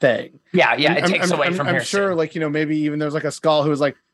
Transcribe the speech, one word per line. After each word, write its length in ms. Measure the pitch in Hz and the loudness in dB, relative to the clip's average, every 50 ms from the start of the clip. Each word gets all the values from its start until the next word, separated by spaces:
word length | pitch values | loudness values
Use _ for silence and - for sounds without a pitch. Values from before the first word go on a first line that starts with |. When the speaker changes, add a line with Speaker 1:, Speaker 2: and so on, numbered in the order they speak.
Speaker 1:
thing. 380 | - 131 113 110 127 - - _ _ _ | 2 2 2 0 -4 -10 -16 _ _ _
Speaker 2:
Yeah, 220 | - 180 151 117 117 | 2 4 4 4 2
yeah, 180 | 131 147 143 - | 2 2 2 2
it 100 | - - | 2 2
Speaker 1:
I'm, 60 | 180 | 0
Speaker 2:
takes 220 | 190 - 185 180 | 0 0 0 -2
Speaker 1:
I'm, 60 | 175 156 | 0 0
Speaker 2:
away 80 | 143 - | 0 -2
Speaker 1:
I'm, 60 | - | -2
Speaker 2:
from 120 | 185 143 160 | -2 -2 -2
Speaker 1:
I'm 80 | 180 | -2
Speaker 2:
Herstein. 100 | 127 117 | -2 -2
Speaker 1:
sure, 280 | - - 202 202 196 180 | -2 -2 0 0 0 0
like, 200 | 165 160 156 - | -2 -2 -4 -4
you 40 | 165 | -4
know, 80 | 160 151 | -4 -2
maybe 260 | 147 151 156 151 156 156 | -2 -2 -2 -2 -2 -2
even 200 | 151 151 147 151 | -2 -2 -2 -2
there's, 140 | 151 147 143 | -4 -4 -4
like, 100 | 156 147 | -4 -4
a 60 | 147 | -6
skull 320 | - - - 160 151 151 143 | -6 -2 0 2 2 4 2
who's 160 | 156 147 135 | 2 2 0
like, 160 | 147 139 123 _ _ _ | 0 -2 -2 _ _ _